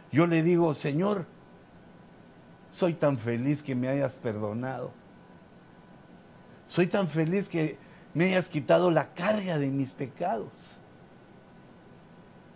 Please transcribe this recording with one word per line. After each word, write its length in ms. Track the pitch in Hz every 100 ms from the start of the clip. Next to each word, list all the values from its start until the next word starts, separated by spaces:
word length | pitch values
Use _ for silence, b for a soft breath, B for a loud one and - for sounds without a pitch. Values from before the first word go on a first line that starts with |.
| B
"yo 140 | 135 170
le 160 | 165
digo, 320 | 160 170 170
Señor, 500 | 139 151 147 196 196 - - - - - - - - - - - - - - -
soy 240 | - 180
tan 240 | 165 147 131
feliz 440 | 117 117 135 147
que 120 | 135
me 140 | 123 127
hayas 280 | 139 135 -
perdonado. 760 | 120 107 107 113 131 123 127 - - - - - - - - - - - - - - - - B -
Soy 200 | - 180
tan 220 | 202 180
feliz 400 | 151 160 196 196
que 300 | 165 156 - B B B
me 140 | 151 185
hayas 220 | 185 -
quitado 420 | 151 123 165 180
la 240 | 156 135
carga 440 | - 190 214 185 156
de 120 | 135
mis 200 | 139 131
pecados. 880 | - 131 - 175 214 180 - - - - - - - - - - - - - - - - - - - -